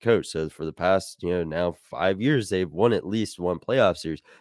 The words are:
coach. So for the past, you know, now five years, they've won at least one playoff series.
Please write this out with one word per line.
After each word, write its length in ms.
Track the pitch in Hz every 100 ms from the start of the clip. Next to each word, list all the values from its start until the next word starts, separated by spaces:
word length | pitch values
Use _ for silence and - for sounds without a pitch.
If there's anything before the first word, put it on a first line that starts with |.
coach. 260 | 113 104 -
So 200 | 82 78
for 160 | -
the 80 | 80
past, 480 | 78 87 95 - -
you 80 | 87
know, 120 | 90
now 300 | 82 80 87
five 480 | - - 64 92 98
years, 280 | 131 139 101
they've 220 | 92 87
won 220 | 80 120
at 120 | 101 92
least 340 | 110 101 -
one 200 | 87 85
playoff 380 | - 131 98 85
series. 240 | 80 78 _ -